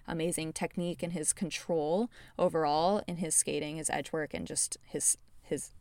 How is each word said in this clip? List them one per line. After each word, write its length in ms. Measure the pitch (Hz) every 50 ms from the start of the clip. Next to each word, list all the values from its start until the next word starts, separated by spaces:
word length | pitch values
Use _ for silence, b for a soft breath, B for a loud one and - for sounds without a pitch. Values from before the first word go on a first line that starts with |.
| b
amazing 460 | - - 165 160 175 165 - 160 160
technique 500 | 160 - 180 165 - - 175 175 160 -
and 100 | - 170
his 200 | 170 160 151 -
control 760 | - - 196 160 - - - - 175 165 147 151 165 196 233 247 B B B B B -
overall 640 | 175 180 160 165 160 147 147 156 165 185 202 208 -
in 100 | - 175
his 180 | 165 175 156 156
skating, 420 | - - - 143 147 151 151 151
his 140 | 160 151 -
edge 220 | - 147 - -
work, 220 | - 160 151 143 -
and 120 | - 147
just 300 | - 147 - - - - - -
his, 300 | - - 147 - - - - - - - -
his 300 | - - 156 139 - - - -